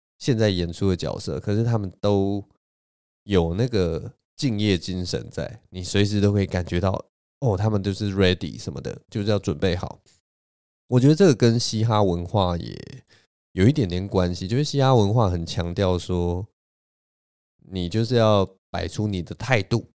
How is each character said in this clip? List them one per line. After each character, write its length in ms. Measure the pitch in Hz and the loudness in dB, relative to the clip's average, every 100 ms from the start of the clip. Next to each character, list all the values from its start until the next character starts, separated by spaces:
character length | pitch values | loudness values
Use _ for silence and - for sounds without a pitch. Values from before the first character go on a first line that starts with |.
| _ _ | _ _
现 180 | - 110 | -2 2
在 120 | 107 | 2
演 220 | 90 85 | 2 -2
出 160 | 85 98 | -2 0
的 60 | |
角 240 | 90 73 - | 0 -2 -6
色， 220 | - 69 | -6 -6
可 120 | 104 | -4
是 120 | 104 | -2
他 120 | 117 117 | 0 0
们 140 | 95 - | -4 -4
都 440 | 104 101 98 101 - _ _ _ _ _ _ _ | 0 2 2 -2 -8 _ _ _ _ _ _ _
有 300 | - 98 82 | 0 2 2
那 120 | 87 123 | 0 -2
个 460 | 110 87 80 - - _ - | 0 0 -2 -8 -16 _ -4
敬 240 | 143 104 | -2 0
业 180 | 107 90 | 2 0
精 260 | - 90 | -2 -6
神 220 | 87 - - | -4 -6 -8
在， 280 | - - - _ | -10 -10 -12 _
你 120 | 92 | -12
随 220 | 87 101 | -2 2
时 160 | 101 104 | 2 4
都 120 | 101 | 2
可 80 | 101 | 2
以 60 | 95 | 0
感 180 | 92 | -2
觉 160 | 87 87 | -2 -2
到， 260 | 95 95 - _ _ - | -2 -2 -8 _ _ -4
哦， 160 | 131 95 | -2 0
他 120 | 110 | 0
们 140 | 104 | 0
就 100 | 95 | -2
是 220 | 95 104 | -4 -4
ready 420 | 98 92 90 85 55 | 2 2 2 -4 -10
什 160 | - | -12
么 80 | 69 | -10
的， 160 | - - _ | -10 -12 _
就 100 | 110 | -6
是 80 | 101 | -2
要 60 | 104 | -2
准 220 | - 73 | -2 -2
备 160 | 95 | 0
好。 260 | 87 - - _ _ _ _ _ _ _ _ - | -2 -6 -12 _ _ _ _ _ _ _ _ 0
我 140 | 123 | 4
觉 80 | 135 | 6
得 60 | 156 | 6
这 100 | 196 | 6
个 80 | |
跟 240 | 113 120 117 | 6 4 2
嘻 260 | - 110 | 0 0
哈 160 | 113 107 | 2 2
文 240 | 101 85 | 2 0
化 320 | 87 107 90 87 | 0 0 0 -2
也 460 | 55 50 - 127 _ _ _ _ _ | -6 -12 -14 -18 _ _ _ _ _
有 160 | 90 101 | 2 4
一 60 | |
点 160 | 156 95 | 4 0
点 180 | 90 98 | -2 -2
关 260 | 95 90 | 0 0
系， 140 | 87 92 | -2 -4
就 100 | 120 | -2
是 60 | |
嘻 180 | 151 139 | -2 0
哈 140 | 135 | 4
文 180 | 127 101 | 4 4
化 160 | 113 101 | 2 2
很 160 | 87 | 0
强 300 | 82 - 85 | -4 -4 -4
调 240 | 87 95 90 | 0 0 0
说， 480 | - 90 87 87 107 _ _ _ _ _ _ _ _ _ _ _ - | -2 -2 -2 -4 -8 _ _ _ _ _ _ _ _ _ _ _ -12
你 200 | 95 87 | -6 -4
就 160 | 107 | -2
是 100 | 117 | 0
要 340 | 123 110 104 95 _ _ | 4 4 4 2 _ _
摆 160 | 87 87 | -8 -6
出 220 | - 104 | -4 -4
你 160 | 95 | -4
的 100 | 82 | -6
态 260 | - - 123 | -8 -2 -2
度。 240 | 92 120 - | 0 -4 -4